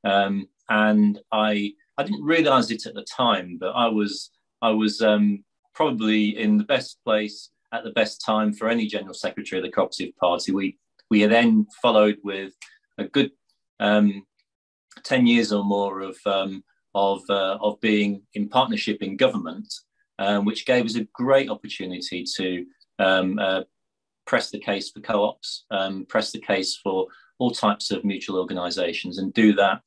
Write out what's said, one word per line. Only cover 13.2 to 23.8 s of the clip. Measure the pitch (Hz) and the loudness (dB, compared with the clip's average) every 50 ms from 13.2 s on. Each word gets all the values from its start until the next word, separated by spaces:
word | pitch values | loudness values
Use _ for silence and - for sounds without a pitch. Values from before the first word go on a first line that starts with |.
| 139 139 _ _ _ _ _ _ _ _ _ _ | 0 0 _ _ _ _ _ _ _ _ _ _
um, | 104 104 104 107 104 101 101 101 101 _ _ _ _ _ _ _ _ _ _ _ _ _ - - _ | 0 2 4 4 4 4 2 -2 -12 _ _ _ _ _ _ _ _ _ _ _ _ _ -20 -20 _
ten | - 135 127 123 120 | -2 2 4 4 4
years | 120 120 110 104 104 | 4 4 2 2 0
or | 101 101 | -2 0
more | 101 101 101 101 98 95 95 | 0 0 0 0 -2 -4 -6
of, | 98 95 95 - _ | -10 -10 -12 -6 _
um, | 104 98 98 95 95 98 95 - _ _ _ _ _ _ | -2 -2 -2 -2 -4 -8 -12 -16 _ _ _ _ _ _
of, | 101 101 98 98 95 - - | 0 0 0 0 -2 -2 -2
uh, | 101 98 95 95 95 101 | -2 0 0 -2 -4 0
of | 101 107 104 _ | -2 -2 -2 _
being | - 113 107 104 104 101 101 98 _ _ _ | 0 2 2 2 2 0 -2 -6 _ _ _
in | 107 104 104 | -8 -8 0
partnership | - 127 135 113 110 104 - - 104 - - | 2 0 0 2 -2 -4 -4 -4 -4 -4 -6
in | 95 98 - | -8 -2 2
government, | 131 127 110 104 85 82 85 95 - - - - _ _ _ _ _ _ _ - | 2 2 2 0 -8 -8 -10 -12 -14 -14 -16 -18 _ _ _ _ _ _ _ -4
um, | 98 98 104 101 101 | -2 0 0 2 2
which | 104 107 - - | 0 -2 -2 0
gave | - 127 123 120 | 2 2 2 2
us | 113 113 | 0 -2
a | 120 107 - _ | -4 -4 -6 _
great | - 123 127 135 135 135 - | -6 0 4 4 4 4 0
opportunity | - - - 107 - - 98 92 90 87 87 - - 90 87 - - - | -6 -8 -8 -14 -12 -10 -10 -10 -8 -10 -10 -8 -8 -8 -8 -8 -6 -4
to, | 95 92 92 87 87 - _ _ _ _ _ - | -4 -4 -4 -4 -8 -10 _ _ _ _ _ 0
um, | 101 95 95 95 92 95 95 104 | 2 2 4 2 2 0 -2 -2
uh, | 101 95 95 92 90 _ _ _ | -2 0 -2 -2 -4 _ _ _